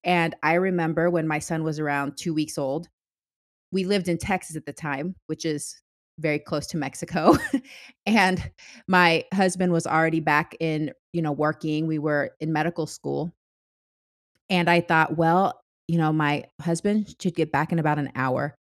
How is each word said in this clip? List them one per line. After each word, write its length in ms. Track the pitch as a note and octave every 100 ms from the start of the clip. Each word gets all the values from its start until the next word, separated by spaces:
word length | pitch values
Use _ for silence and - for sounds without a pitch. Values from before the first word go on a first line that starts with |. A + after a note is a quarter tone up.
and 320 | F3 F3+ E3 -
I 100 | D3+ E3+
remember 540 | F#3+ F3+ E3 E3 F3
when 180 | F3 D#3+
my 120 | D3+
son 240 | - E3
was 160 | D#3+ D3+
around 380 | D3+ C#3+ C#3 -
two 160 | F3
weeks 240 | D#3 D3+ -
old, 300 | C#3 C#3+ E3+ _ _ _ _ _ _ _ _
we 120 | F#3 F#3
lived 220 | G3+ F3
in 100 | E3+
Texas 380 | - F#3 - D#3+
at 100 | -
the 80 |
time, 420 | - D#3 C#3 E3 F#3+ _
which 180 | D#3 E3
is 360 | D3+ - - _ _ _ -
very 200 | D#3 D3+
close 260 | - D#3 -
to 100 | E3
Mexico, 580 | C#3 - E3 - E3+ - - C4+ -
<laughs> 340 | - - _ -
and 460 | A3 F#3+ F#3 - - - - -
my 380 | F#3 F3 E3 -
husband 380 | F#3+ F#3+ F3+ F3+
was 120 | E3+ -
already 340 | D#3+ D#3+ D#3+
back 360 | D#3 D3 D#3+ -
in, 320 | D#3+ D#3 D3+ - _
you 80 | E3+
know, 100 | D#3
working, 540 | D3 D3+ D#3 D#3 D3+ D#3+
we 120 | D#3
were 320 | D3+ D3 C#3 _
in 120 | D#3
medical 340 | D#3 D#3 E3+ D#3
school 440 | - C#3 C#3 E3 _ _ _ _ _ _ _ _ _ _ _ _
and 200 | F3+ E3+
I 120 | E3+
thought, 360 | E3+ D#3+ D#3 D#3+
"Well, 420 | E3 F3 F#3+ - _ _ -
you 100 | E3+
know, 140 | D#3
my 320 | D#3 D3 D3 - _
husband 540 | E3+ E3+ G3+ G#3+ G3+ -
should 140 | F#3 E3
get 160 | D#3
back 200 | C#3+ D#3
in 80 | E3+
about 200 | D#3 D3
an 120 | C3+ B2+
hour. 400 | C3 B2+ C#3+ -